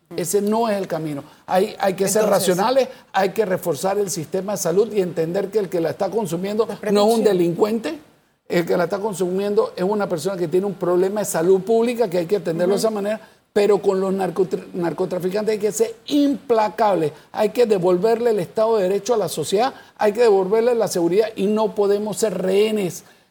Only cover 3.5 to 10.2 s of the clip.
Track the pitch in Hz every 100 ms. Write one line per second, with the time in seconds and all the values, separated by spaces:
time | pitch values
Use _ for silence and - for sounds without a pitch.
3.5 | 180 175 147 190 202 196 170 147 185 190
4.5 | 202 170 180 226 214 180 160 160 190 190
5.5 | 214 185 185 160 139 196 202 190 170 196
6.5 | 214 214 202 208 208 208 233 208 185 175
7.5 | 165 214 226 294 320 - _ _ _ -
8.5 | 175 175 185 170 202 220 185 180 190 202
9.5 | 208 - - 185 214 196 170